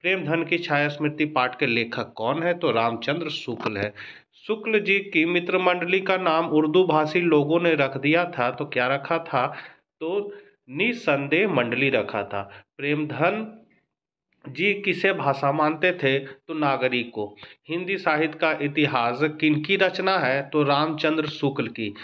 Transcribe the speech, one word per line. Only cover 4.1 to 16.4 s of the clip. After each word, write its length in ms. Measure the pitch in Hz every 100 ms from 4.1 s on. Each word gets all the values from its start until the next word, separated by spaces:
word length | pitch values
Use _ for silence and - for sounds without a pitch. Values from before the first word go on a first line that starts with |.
| - _ _ -
शुक्ल 340 | 214 226 214
जी 180 | 185 196
की 260 | 196 165
मित्र 340 | 165 175 175 185
मंडली 420 | 185 175 175 190
का 160 | 190 185
नाम 320 | 175 160 165
उर्दू 360 | 151 156 175
भाषी 360 | 185 151 151 180
लोगों 400 | 175 151 143 170
ने 140 | 170
रख 220 | 156 135 135
दिया 280 | 143 165
था, 260 | 175 151 123
तो 140 | 127
क्या 220 | 139 123 123
रखा 320 | 139 - 165
था, 280 | 165 135 135 - - - _ _
तो 340 | 160 202 202 - - _ -
निसंदेह 760 | 139 226 240 - 139 139 160 208
मंडली 420 | 143 120 120 135
रखा 320 | 120 104 107
था। 420 | 98 101 95 - _ -
प्रेमधन 880 | 143 151 151 123 170 214 214 - _ _ _ _ _ _ _ _ 135
जी 260 | 131 196
किसे 380 | 196 196 170 190
भाषा 400 | 190 139 135 139
मानते 400 | 156 151 156 185
थे, 260 | 180 135 135
तो 360 | 135 -